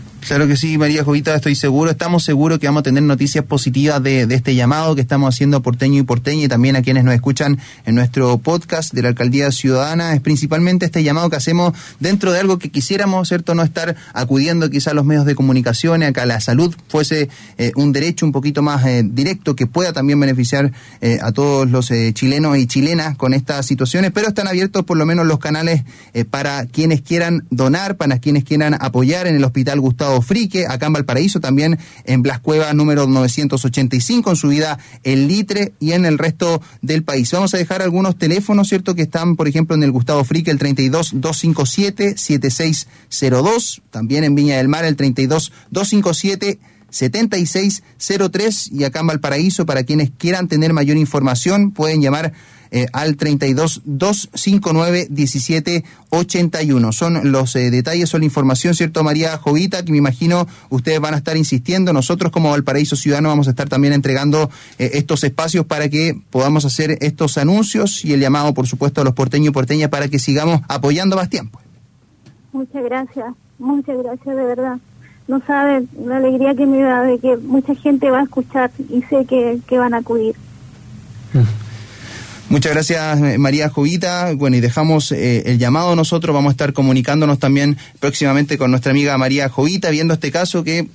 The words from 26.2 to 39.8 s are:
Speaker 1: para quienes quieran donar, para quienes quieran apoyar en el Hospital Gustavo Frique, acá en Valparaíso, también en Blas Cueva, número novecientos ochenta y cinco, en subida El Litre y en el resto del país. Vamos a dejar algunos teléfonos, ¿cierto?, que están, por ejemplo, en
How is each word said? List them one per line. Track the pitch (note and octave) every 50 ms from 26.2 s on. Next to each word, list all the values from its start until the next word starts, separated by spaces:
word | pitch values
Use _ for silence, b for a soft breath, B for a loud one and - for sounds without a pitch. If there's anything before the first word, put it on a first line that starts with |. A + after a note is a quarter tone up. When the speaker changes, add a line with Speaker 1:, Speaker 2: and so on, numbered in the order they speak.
| A2+
Speaker 1:
para | G#2+ - C#3 C#3+ C#3+ C#3 C#3 B2
quienes | A#2+ - D#3 D#3+ E3 D#3 C#3+
quieran | - - E3 E3+ E3+ E3+ E3+ D#3 - -
donar, | B2+ B2 C3 C3 C#3+ F3+ G3 G3 -
para | - D#3+ C#3 C3 B2
quienes | - D3 D3 C#3+ C#3
quieran | - D3+ D3+ D3+ D3+ D3+ D3
apoyar | C#3+ B2+ A#2+ B2 B2+ C3+ E3 F3+ F3+
en | F3 D#3
el | C#3+ C3+
Hospital | B2+ B2 C3 B2+ C#3+ C#3 C#3+
Gustavo | C3 C3 B2 - D3+ C#3 C3+ B2+ A#2+
Frique, | - - A#3 A3+ F3+ - F#3 F3
acá | - C3 A#2+ D3+
en | D3+ D#3
Valparaíso, | D3 C#3+ C#3+ A#2+ C#3 E3 G3+ - F3
también | D3 C3 C3+ C#3 D3+ E3 E3 D#3+ B B B B B
en | - C3 B2+ B2
Blas | C#3 B2+ A#2
Cueva, | - D#3 D#3 D#3 D#3 D3+ D3
número | D3 D3+ D3+ D3 C#3+ C#3
novecientos | C3 C3+ C3 B2+ B2 A#2+ D3+ D3 C3+ C#3 B2+ C#3
ochenta | B2+ A#2+ C#3 C3+ A#2+ C3+
y | B2+
cinco, | A#2+ - A#3+ A#3+ A#3 G3+
en | F3
subida | C#3+ - C#3+ C#3+ D3+ D#3 D#3 D3 B B B B B -
El | C3 C3+ C3+ C#3 C#3+
Litre | F#3 G#3 G#3 G#3 G3+ G#3 G3+ G3 - _
y | D3+ D#3 E3+
en | F3+ F3+
el | E3 D3+ C#3+
resto | E3+ D#3+ D#3+ - F#3 E3+ E3 D#3+ B B B B -
del | B2+ D#3 D#3+ D#3+
país. | - C#3 C3+ A#2+ A#2 E3+
Vamos | F3+ G3 F#3+ G3
a | F3+
dejar | E3+ - F#3 F#3+ F#3+
algunos | F3+ E3+ F#3 F#3+ F#3+ F3
teléfonos, | - F3 D#3 E3+ G3+ G3+ - G#3 G3+ G3 G3+
¿cierto?, | G3+ F#3 F#3 G3 F3+
que | F3 D#3
están, | - - E3 E3 F3 E3
por | D#3+ D#3+ D3
ejemplo, | C#3 D#3+ E3 D#3+ E3
en | D#3